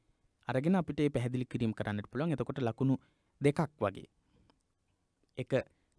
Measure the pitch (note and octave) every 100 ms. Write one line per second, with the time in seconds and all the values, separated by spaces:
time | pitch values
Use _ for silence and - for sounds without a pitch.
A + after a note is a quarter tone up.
0 | _ _ _ _ - B2+ D3+ F#3+ D#3 D3
1 | D3 C3 A#2+ B2+ B2 A#2+ A2+ G#2+ G#2+ G#2
2 | G2+ B2 E3 C#3 A#2+ C3+ A#2 A2 C3+ C3
3 | _ _ _ - D3 C#3+ D#3+ - G2+ G2
4 | - _ _ _ _ _ _ _ _ _
5 | _ _ _ - B2 C3 - _ _